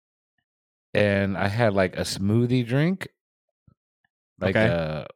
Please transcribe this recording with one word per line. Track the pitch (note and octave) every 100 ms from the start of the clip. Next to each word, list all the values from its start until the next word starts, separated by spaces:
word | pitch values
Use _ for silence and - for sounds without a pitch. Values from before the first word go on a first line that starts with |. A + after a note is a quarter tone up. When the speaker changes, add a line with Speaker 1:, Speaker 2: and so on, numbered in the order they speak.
| _ _ _ _ _ _ _ _ _
Speaker 1:
and | G2 G2+ G2 G2 F2
I | G2
had, | A2 A2+
like, | G2 F#2 -
a |
smoothie | F2+ - G2 A2+ A#2+ B2+ A#2
drink, | C3+ E3 F#3+ - - _ _ _ _ _ _ _ _ _ _ _ _
like | F#2 A2
Speaker 2:
Okay. | A2
Speaker 1:
a, | E2+ D#2 D2+ -